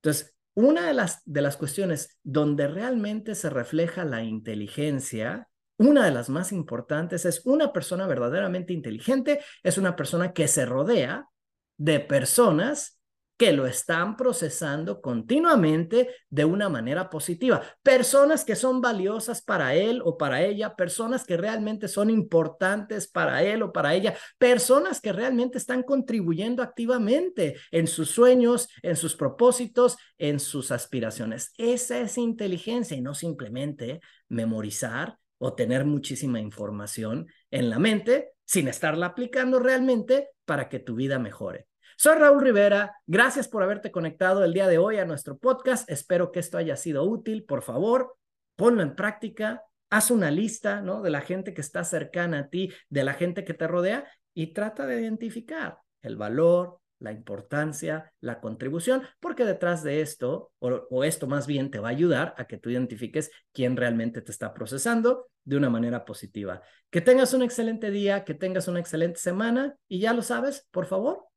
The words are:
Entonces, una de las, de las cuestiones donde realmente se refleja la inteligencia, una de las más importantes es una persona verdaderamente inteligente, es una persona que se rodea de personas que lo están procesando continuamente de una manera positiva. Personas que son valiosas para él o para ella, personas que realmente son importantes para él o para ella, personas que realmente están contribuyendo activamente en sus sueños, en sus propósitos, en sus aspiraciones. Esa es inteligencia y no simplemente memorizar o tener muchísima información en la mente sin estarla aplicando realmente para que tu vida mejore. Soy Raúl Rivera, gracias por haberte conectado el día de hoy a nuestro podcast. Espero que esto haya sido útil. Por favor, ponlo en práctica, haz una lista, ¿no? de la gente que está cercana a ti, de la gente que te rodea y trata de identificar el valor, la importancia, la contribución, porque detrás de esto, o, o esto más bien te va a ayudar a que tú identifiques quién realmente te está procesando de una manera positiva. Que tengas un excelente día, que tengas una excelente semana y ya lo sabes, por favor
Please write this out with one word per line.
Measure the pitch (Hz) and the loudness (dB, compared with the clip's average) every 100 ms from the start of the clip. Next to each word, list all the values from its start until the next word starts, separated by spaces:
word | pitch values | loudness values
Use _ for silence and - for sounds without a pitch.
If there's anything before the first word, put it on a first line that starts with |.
Entonces, | 156 147 - _ _ | 0 -2 -6 _ _
una | - 254 320 339 | 4 4 4 2
de | |
las, | 269 180 - | 0 0 -4
de | - 143 | -6 -2
las | 143 143 | -2 -2
cuestiones | 147 - 190 151 - _ | -6 -4 -2 -4 -6 _
donde | - 139 151 147 143 | -4 0 2 2 0
realmente | 165 240 247 208 214 220 | -2 -2 -2 -2 -6 -6
se | 208 160 | -6 -4
refleja | 135 120 156 170 175 | -4 -2 0 0 -2
la | 165 117 | -4 -4
inteligencia, | 113 110 110 107 104 - 147 135 - 110 113 208 - _ _ _ | -4 -6 -6 -8 -8 -4 -2 -2 -4 -6 -6 -8 -14 _ _ _
una | 240 285 | 6 8
de | 202 | 6
las | 127 120 | 2 -2
más | 143 185 | -4 -4
importantes | 196 147 120 127 202 180 175 | -6 -6 -8 -4 -4 -4 -2
es | 175 175 247 | -2 -2 2
una | 294 302 | 2 2
persona | - - 180 190 | 0 -4 -6 -2
verdaderamente | 127 120 165 196 180 180 | -2 -2 -2 -2 -4 -4
inteligente, | 175 127 110 208 269 269 285 - - | -6 -6 -6 0 0 2 -2 -4 -4
es | 180 175 | -2 2
una | 190 175 | 0 -2
persona | 139 170 175 | -4 -2 -2
que | - 147 | 0 2
se | - 123 | 2 0
rodea | 131 165 226 127 202 - _ _ _ _ _ | 0 2 2 0 -4 -10 _ _ _ _ _
de | 151 147 | 0 0
personas | - 180 131 - 233 156 220 294 - _ _ _ _ _ | 2 0 2 4 6 4 0 -4 -8 _ _ _ _ _
que | 196 | 4
lo | 143 131 | 4 0
están | - - 165 180 220 | -4 -2 -2 -2 0
procesando | 254 - 165 - 156 143 170 202 | -2 0 -4 -4 -4 -4 -4 -6
continuamente | 135 120 110 277 339 277 160 156 165 233 247 - _ | -4 -4 0 2 6 6 6 2 2 2 2 -4 _
de | 143 | 0
una | 151 190 202 | 2 2 0
manera | 135 117 175 180 | -2 -2 -4 -4
positiva. | 156 160 170 254 190 - - | -6 -6 -2 2 2 0 2
Personas | - 254 240 277 285 311 | 6 6 6 6 6 4
que | - 196 | 2 0
son | 262 254 | 2 2
valiosas | 247 208 190 220 220 - | 2 0 0 -2 -6 -8
para | - 190 131 151 | -2 0 4 4
él | 214 247 | 2 2
o | 170 - | 0 0
para | 143 131 | 0 2
ella, | 190 202 214 | 0 0 -6
personas | - 175 - 226 254 | -2 -4 -2 -2 -4
que | - 170 | -2 -2
realmente | 202 220 208 214 196 | -2 -4 -4 -4 -4
son | 196 208 | 0 2
importantes | 226 180 170 160 - 190 208 208 214 - | 2 4 2 2 0 0 0 -4 -8 -6
para | 175 156 131 | -2 0 2
él | 190 220 | 2 0
o | 202 | -2
para | - 143 | 0 2
ella, | 180 202 - - _ | 2 0 -2 -14 _
personas | 247 247 - 269 370 294 | 4 6 6 4 4 -2
que | 220 | -4
realmente | 185 247 247 247 254 | -2 0 0 0 -2
están | - 254 | -4 -4
contribuyendo | 254 277 262 226 170 160 220 247 | 0 0 0 -2 0 0 -2 -2
activamente | 240 - 233 247 208 277 370 359 160 - - | -4 -4 0 0 4 2 2 0 -2 -2 -2
en | 165 160 | 0 0
sus | - 156 | -2 -2
sueños, | - 247 254 233 240 - - | 6 8 8 6 2 -2 -8
en | - 156 | -4 -2
sus | 165 | -4
propósitos, | - 139 - 240 247 240 - 247 - - _ | -2 -4 4 4 4 -2 2 2 2 -16 _
en | 147 143 | -2 -2
sus | - 143 127 | -4 -6 -4
aspiraciones. | 120 - 131 110 107 110 113 - - | -4 -4 -4 -4 -6 -8 -8 -10 -4
Esa | 233 247 - 247 | 0 0 -2 -4
es | 233 - | -4 -2
inteligencia | 233 226 202 175 214 240 226 139 | -2 -2 -4 -4 -4 -4 -4 -6
y | |
no | 127 | -6
simplemente | 143 170 147 117 120 147 143 117 165 _ _ _ | -6 -6 -8 -8 -6 -6 -6 -10 -10 _ _ _
memorizar | 117 113 110 104 - 120 120 180 - _ _ | -4 -2 -2 -6 -6 -6 -6 -8 -12 _ _
o | 131 | -8
tener | - 120 127 | -2 0 2
muchísima | 143 147 - 127 139 117 | 2 -2 -4 -6 -4 -4
información | 107 104 104 104 104 - 110 127 165 _ _ | -6 -8 -8 -8 -10 -8 -6 -6 -8 _ _
en | 135 123 | -2 -2
la | 113 | 2
mente | 214 208 214 254 - _ | 2 2 2 0 0 _
sin | - 190 135 | -2 0 0
estarla | - 160 156 175 | -2 -2 -2 -4
aplicando | 175 247 262 254 254 | -4 -4 -2 2 4
realmente | 247 262 262 240 226 262 277 _ | 4 2 2 2 4 2 2 _
para | - 143 127 | -4 -4 -4
que | 123 | -8
tu | - 113 | -6 -4
vida | 135 135 | -2 -2
mejore. | 110 - 98 90 - _ _ - | -4 -8 -10 -10 -16 _ _ 2
Soy | 294 320 | 4 8
Raúl | 294 277 | 8 8
Rivera, | 262 208 202 202 202 - - | 8 6 6 4 0 -8 -2
gracias | 185 254 269 - | 4 4 2 -4
por | 214 | -2
haberte | 190 208 208 | -2 -2 -6
conectado | 180 165 160 185 190 | -6 -6 0 2 4
el | 180 | 4
día | 175 190 | 4 4
de | 165 | 4
hoy | 196 220 | 4 2
a | |
nuestro | 170 147 - 135 | -2 -6 -10 -2
podcast. | 247 254 247 240 - | 0 2 0 -2 -4
Espero | 151 - 180 175 | -10 -2 0 0
que | 175 | -2
esto | 170 175 | -4 -4
haya | 160 131 | -4 -4
sido | 170 143 | -4 -2
útil. | 170 226 226 214 | 0 -2 -6 -8
Por | - 139 | -6 -6
favor, | - 123 208 254 254 - _ _ _ | -4 -2 2 2 0 -10 _ _ _
ponlo | - 220 233 | 0 2 4
en | 156 | 0
práctica, | - 202 208 220 - 214 240 - _ _ | -2 -6 -6 -14 -6 -6 -6 -14 _ _
haz | 208 214 | 0 4
una | 240 165 | 2 2
lista, | 151 214 - 208 202 | 0 -2 -2 -4 -4
¿no? | 190 208 | -6 -4
de | 190 | -2
la | 143 | -4
gente | - 185 180 | -4 -8 -8
que | 165 | -10
está | 143 175 | -8 -6
cercana | 170 170 - 180 175 151 | -4 -6 -6 -4 -2 -4
a | 139 | -4
ti, | 175 185 - _ | -6 -6 -8 _
de | 143 | -2
la | 135 | -2
gente | 139 175 180 | -2 -4 -4
que | 190 | -10
te | 165 160 | -6 -2
rodea | 175 180 240 285 _ _ | 0 0 -2 -8 _ _
y | - 160 | -8 -8
trata | 202 214 220 277 | -4 -6 -6 -6
de | 240 | -4
identificar | 226 220 233 233 226 320 - - _ _ | -4 -6 -8 -10 -12 -10 -10 -12 _ _
el | 117 107 | -12 -8
valor, | 104 123 170 175 175 175 _ _ | -4 2 4 4 0 -12 _ _
la | 110 | -14
importancia, | 107 - 104 - 147 156 147 165 156 - _ | -12 -12 -12 -6 -6 -4 -6 -8 -8 -10 _
la | 120 117 | -12 -10
contribución, | 110 113 127 165 202 262 262 _ | -10 -8 -6 -4 -2 -2 -4 _
porque | 349 - | -10 -2
detrás | 226 185 175 175 | -2 0 -2 -2
de | 156 147 | -2 -4
esto, | 151 - 123 151 - _ | -4 -6 -6 -6 -10 _
o, | 123 127 - | -4 -4 -4
o | 127 | -2
esto | 147 160 135 | 0 -2 -4
más | 143 131 | -4 -2
bien | 139 135 | -4 -4
te | 107 | -6
va | 110 | -6
a | |
ayudar | 127 175 139 156 - | 0 2 2 -2 -8
a | 120 | -14
que | 107 | -10
tú | 117 | -6
identifiques | 123 127 110 117 151 151 - _ | -4 -4 -6 -8 -6 -8 -14 _
quién | - 123 123 | -4 -2 0
realmente | 120 117 113 113 | 0 0 -2 -6
te | 107 | -12
está | 107 107 | -10 -10
procesando | - 110 135 233 233 233 247 - _ | -10 -10 -4 0 2 2 0 -4 _
de | - 139 | -2 2
una | 139 | 2
manera | 117 117 117 | 2 0 -4
positiva. | - 104 101 104 98 92 - _ _ | -8 -16 -12 -10 -8 -10 -14 _ _
Que | 170 | 2
tengas | 170 254 254 | 6 6 6
un | 262 | 2
excelente | 247 240 226 226 214 | 0 -2 -4 -4 -4
día, | 202 196 196 | -2 0 0
que | 196 | -4
tengas | 147 185 185 175 | -6 -4 -4 -4
una | 175 | -6
excelente | 170 160 170 170 | -4 -2 -2 -2
semana | - 185 226 240 277 285 _ | -4 -2 0 0 -2 -8 _
y | 185 | -2
ya | 220 | 0
lo | 240 | 0
sabes, | - 240 262 277 _ | -2 -4 -4 -6 _
por | - 175 | -6 -2
favor | 190 240 392 - | -2 -2 -4 -12